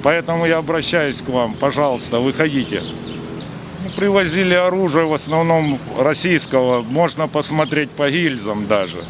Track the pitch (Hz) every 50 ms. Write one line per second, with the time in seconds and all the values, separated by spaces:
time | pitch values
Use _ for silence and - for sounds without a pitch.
0 | - 139 156 170 160 165 165 165 170 165 165 160 160 147 165 165 143 - - 175
1 | 151 143 127 - - - 127 127 120 113 107 - - 139 139 135 147 143 127 120
2 | 120 - - 120 123 135 131 - 160 160 143 139 120 - 104 95 80 80 80 80
3 | - - - - - - - - - - - - - - - - 190 190 - -
4 | 190 202 196 196 190 170 151 185 190 180 180 180 180 180 180 190 190 175 139 160
5 | 165 156 156 143 - - 156 160 165 165 165 165 156 151 139 127 - - - 117
6 | 131 147 156 156 - 185 175 151 - - 131 131 127 127 123 120 120 110 127 156
7 | 175 160 - 135 160 143 117 151 143 - 156 156 156 139 151 151 147 131 - -
8 | 147 143 139 170 175 156 135 120 98 104 104 104 104 98 107 101 95 90 82 90
9 | 82 -